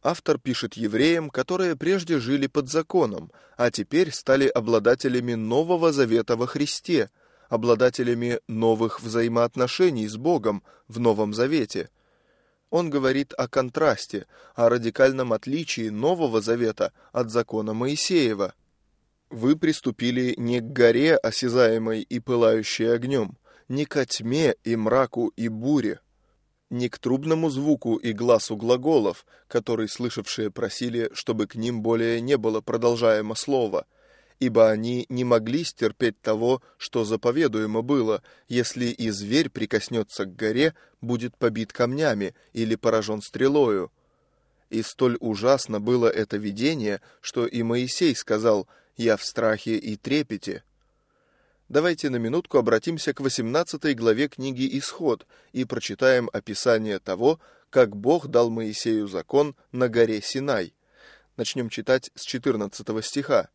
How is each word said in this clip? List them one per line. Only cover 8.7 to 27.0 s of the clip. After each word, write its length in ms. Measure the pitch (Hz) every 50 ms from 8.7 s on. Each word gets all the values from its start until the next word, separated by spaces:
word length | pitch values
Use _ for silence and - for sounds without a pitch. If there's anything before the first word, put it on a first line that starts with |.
| 113 110 113 113 - -
взаимоотношений 1040 | - 117 107 117 117 120 117 117 120 117 _ 131 123 123 - - 185 180 147 120 107 107
с 80 | 107
Богом 460 | 110 127 160 175 147 98 113 101 98 _ _ _ _ _ _
в 120 | 113 117
Новом 340 | 120 117 110 101 110 104 104
Завете. 560 | 110 120 135 156 156 117 104 - 101 82 - _ _ _ _ _ _ _ _ _ _ _ _ _ _ _ _
Он 220 | - 170 175 165
говорит 420 | 143 143 131 131 135 139 139 _ -
о 140 | - 127 123
контрасте, 800 | - 139 127 127 - 151 160 147 117 - - - - 101 - _ _ - - - _
о 160 | - 120 117
радикальном 640 | 120 123 113 117 - - 135 135 135 131 127 123 113
отличии 560 | 107 - 127 135 160 165 - - - 117 110
Нового 500 | 104 104 120 151 185 175 165 135 113 110
Завета 500 | 101 107 117 120 120 113 107 - 92 87 _ _ _ _ _
от 180 | 123 123 113
закона 420 | 110 120 113 _ - 110 107 107 110
Моисеева. 800 | 110 123 135 147 147 - - 190 170 143 117 107 98 101 90 - _ _ _ _ _ _ _ _ _ _ _ _ _ _ _
«Вы 280 | - 117 113 131 151 160
приступили 760 | - 156 151 - - 131 120 - 120 123 123 123 127 123 - -
не 240 | 120 117 123 123
к 100 | 113 117
горе, 460 | 139 123 120 117 113 117 139 160 160 -
осязаемой 840 | - 113 110 - - 123 117 127 123 113 113 113 110 110 113 110
и 200 | - _ - 120
пылающей 720 | 117 - 127 120 117 110 113 113 107 - - - 113 113 117
огнем, 440 | 117 117 127 139 131 107 95 - _ _ _ _ _ _ _
не 160 | 127 139 147
ко 220 | - - 151 131
тьме 500 | - - - 117 113 127 151 160 139 - _ _
и 140 | 113 117 117
мраку 560 | 110 110 117 131 131 120 - 120 120 107 -
и 140 | - 113 117
буре, 500 | 110 110 113 135 151 143 117 104 - - _ _ _ _ _ _ _ _ _ _ _ _ _ _
не 180 | 123 120 123 123
к 100 | -
трубному 520 | -